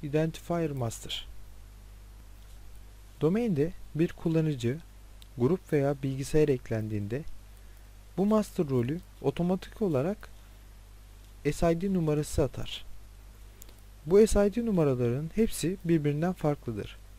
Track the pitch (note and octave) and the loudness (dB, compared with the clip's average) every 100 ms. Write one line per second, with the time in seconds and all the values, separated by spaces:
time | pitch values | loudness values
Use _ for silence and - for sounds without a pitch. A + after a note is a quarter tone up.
0 | D3+ D3+ D#3+ - - E3+ D#3+ C3+ A#2 - | -2 0 0 -2 -4 -2 -2 -2 -4 -6
1 | - - - - - - - - - - | -8 -10 -10 -12 -14 -16 -18 -18 -18 -18
2 | - - - - - - - - - - | -18 -18 -18 -18 -18 -16 -16 -16 -18 -20
3 | - - D3+ G#3+ A#3 C#3+ E3 - - D3+ | -16 0 2 2 2 2 0 -2 -6 0
4 | F3 - E3+ D#3+ D#3 C3+ A#2 D#3 - - | 0 0 0 2 2 0 -2 -2 -8 -20
5 | - - - B2 B2 F#3 - D3 C#3 C#3 | -20 -20 -12 0 2 2 0 2 2 0
6 | C3+ C3+ C3+ D#3 D3 B2+ - A2+ G#2+ G#2+ | -2 -4 2 4 6 4 0 -2 -2 -2
7 | G2+ B2+ - - - - - - - - | -2 -4 -6 -10 -14 -20 -20 -20 -20 -20
8 | - - G#3 G#3+ G#3 - D3 B2+ A#2+ E3+ | -10 0 2 4 2 -2 0 2 0 -2
9 | - - C#3+ - F3 F#3+ - - G3+ C3+ | -8 -4 -2 0 0 0 -2 -2 0 2
10 | E3 G#3+ - - - - - - - - | 0 -4 -8 -18 -20 -20 -20 -20 -20 -20
11 | - - - - D3 - E3+ E3+ G3+ F#3 | -20 -20 -20 -4 -2 2 2 2 2 2
12 | D#3 D3+ D3 - C3+ - A#2 - - - | 2 0 0 0 0 0 -8 -8 -10 -12
13 | - - - - - - - - - - | -14 -20 -20 -20 -20 -20 -20 -20 -20 -10
14 | D3 G3+ A3 G#3 G3+ A#3 A#3 F#3 D3 B2 | 4 6 8 6 4 2 0 4 4 4
15 | A#2+ B2+ D#3+ - A3+ - D#3+ G3 E3 E3 | 2 0 -2 0 0 0 -2 -2 2 2
16 | D3 D3 F3 F3+ D3+ C#3+ - G#2 - - | 2 0 -2 0 0 0 -4 -6 -8 -12
17 | - | -18